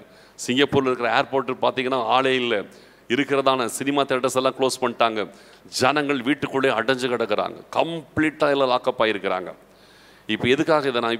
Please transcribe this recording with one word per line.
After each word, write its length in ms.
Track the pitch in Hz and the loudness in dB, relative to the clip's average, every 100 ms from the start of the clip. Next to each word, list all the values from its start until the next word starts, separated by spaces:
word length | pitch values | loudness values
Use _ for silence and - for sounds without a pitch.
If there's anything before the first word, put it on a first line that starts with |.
| - - - - - | -12 -20 -20 -12 -2
சிங்கப்பூர்ல 440 | 127 143 139 131 | 2 2 2 0
இருக்கிற 180 | 123 117 120 | 0 0 0
ஏர்போர்ட் 320 | 135 135 127 123 120 | 0 -2 -2 -2 -2
பாத்தீங்கன்னா 340 | 127 127 131 113 127 | 0 -2 -2 2 2
ஆளே 180 | 135 131 | 2 2
இல்ல. 120 | 120 104 87 - - - - 123 | 0 -2 -4 -16 -20 -16 -4 -2
இருக்கிறதான 520 | 135 139 135 131 113 - | 0 0 2 2 0 -4
சினிமா 220 | 139 143 135 | -2 0 0
தியேட்டர்ஸ் 300 | 127 127 127 | 0 0 0
எல்லாம் 160 | 131 - | 0 0
close 220 | 131 - | -2 0
பண்ணிட்டாங்க. 400 | 123 113 117 110 92 - - - - - | -2 2 0 0 -6 -10 -20 -20 -10 0
ஜனங்கள் 420 | 127 147 143 139 117 | 2 2 0 -2 -2
வீட்டுக்குள்ளே 420 | 147 139 135 135 110 | -2 -2 0 0 2
அடைஞ்சு 280 | 113 131 127 | 0 0 0
கிடக்குறாங்க. 460 | 120 110 101 90 85 - 120 | -2 -2 -2 -2 -6 -6 -2
கம்ப்ளீட்டா 720 | 156 170 - - 156 151 147 139 | -2 -4 -8 -2 -2 2 2 2
எல்லாம் 160 | 131 | 2
லாக்கப் 300 | 123 131 120 110 | 0 0 0 0
ஆயிருக்கிறாங்க. 460 | 101 95 92 85 78 - - - - - - - | 0 -2 -4 -6 -14 -20 -20 -20 -20 -20 -14 -6
இப்ப 160 | 107 123 | -2 2
எதுக்காக 340 | 143 160 151 139 | 2 4 2 2
இதை 100 | 120 | 0
நான் 140 | 117 | 0